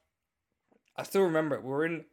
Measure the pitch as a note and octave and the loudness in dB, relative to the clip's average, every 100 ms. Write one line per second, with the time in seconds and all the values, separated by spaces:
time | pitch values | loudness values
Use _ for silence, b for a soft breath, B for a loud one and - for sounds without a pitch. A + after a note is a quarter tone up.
0 | _ _ _ _ _ _ _ _ _ - | _ _ _ _ _ _ _ _ _ -12
1 | C#3+ G3 F#3 D#3+ D#3+ B2 A#2 C#3 D#3+ E3 | -2 2 4 2 0 -2 -4 -2 -2 -4
2 | D#3+ | -10